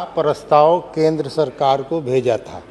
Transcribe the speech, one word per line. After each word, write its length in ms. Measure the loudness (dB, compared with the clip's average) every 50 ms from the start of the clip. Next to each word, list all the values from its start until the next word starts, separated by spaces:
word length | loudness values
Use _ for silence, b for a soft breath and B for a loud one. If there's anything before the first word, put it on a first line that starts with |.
| 2 -2 -4
प्रस्ताव 640 | -2 0 0 -2 -2 0 2 4 6 6 6 4 2 -2 -4 -2
केंद्र 340 | 0 2 2 2 0 -4 -4
सरकार 540 | -2 -2 -2 -2 -2 -2 0 0 0 0 -2
को 180 | -4 -6 -6
भेजा 360 | -2 0 0 0 2 0 -2 -2
था 240 | -4 -10 -16 -18 -18 -18